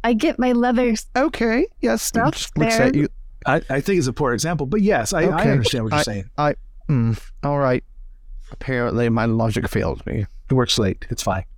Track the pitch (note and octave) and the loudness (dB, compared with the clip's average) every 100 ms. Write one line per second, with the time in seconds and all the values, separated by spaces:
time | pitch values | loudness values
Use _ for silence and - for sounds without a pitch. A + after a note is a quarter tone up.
0 | A#3 A#3 D#4 - B3+ A#3+ B3 A#3+ B3 G#3+ | 2 2 2 2 2 4 2 2 2 0
1 | - A#3+ D4+ - A3+ A3+ F#4+ - A#3+ A3+ | -2 0 0 2 0 2 0 0 0 0
2 | - A#3 A#3+ - - - F#3 A3+ B3+ C4+ | 0 0 0 -2 -6 0 2 4 4 2
3 | D3 - - - - D3 - C3+ C#3 F#3+ | -2 -4 -18 -8 0 0 0 -2 2 2
4 | B2+ A#2+ C#3+ A#2+ D#3+ E3+ C3+ G#3+ G3+ E3+ | 2 0 0 0 -2 -2 -2 2 4 2
5 | A2 F3 F3 E3+ A3 C#3 A2+ B2 A2 D3 | 2 2 2 4 2 2 2 0 0 0
6 | C#3+ G2+ G2 - D3 - - - - C#3 | 0 -4 -8 -2 0 -2 -10 -14 -2 2
7 | A2+ G#2+ - - C#3+ C#3+ C3+ B2+ - - | 2 -2 -8 -6 -2 0 2 0 -4 -18
8 | - - - - - - - B2+ A#2+ A2 | -18 -18 -16 -16 -14 -12 -4 -2 0 0
9 | A#2 A2+ A#2 A2+ A2+ G#2 - G#2+ F2 C2 | 2 2 2 2 0 0 -2 -2 -2 -4
10 | - - G2+ - - C3 A#2+ - G2+ F2+ | -6 -4 -6 -10 -2 0 2 0 0 -2
11 | - - - F#2+ - | -6 -6 -2 -4 -6